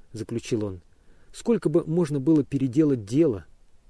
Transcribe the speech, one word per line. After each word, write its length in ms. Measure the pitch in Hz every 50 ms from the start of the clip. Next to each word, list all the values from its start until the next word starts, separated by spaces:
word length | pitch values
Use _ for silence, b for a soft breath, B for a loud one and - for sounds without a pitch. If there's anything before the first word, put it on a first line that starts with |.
| - -
заключил 540 | - 107 110 - 120 117 - - 127 107 107
он, 160 | 101 95 90 _ _ _ _ _ - - - - - -
«сколько 360 | - - - 233 180 - 165
бы 160 | 147 170 165
можно 340 | 156 156 180 175 135 147 143
было 240 | 127 160 160 151 131
переделать 640 | - 147 135 131 131 113 147 160 147 139 120 101
дело». 400 | 98 117 147 170 151 107 92 78 - - _ - - - - _ -